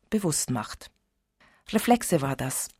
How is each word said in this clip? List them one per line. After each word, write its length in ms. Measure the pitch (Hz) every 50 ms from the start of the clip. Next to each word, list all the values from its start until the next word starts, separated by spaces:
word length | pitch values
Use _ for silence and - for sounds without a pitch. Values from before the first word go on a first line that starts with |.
| _ _
bewusst 400 | - 214 202 165 147 - - -
macht. 400 | 127 113 104 - - - - - _ _ _ _ _ _ _ _ _ _ _ _ _ _ _ -
Reflexe 520 | 202 220 - 233 240 240 - - 180 151
war 120 | 139 135 135
das 340 | - 127 131 - - - - -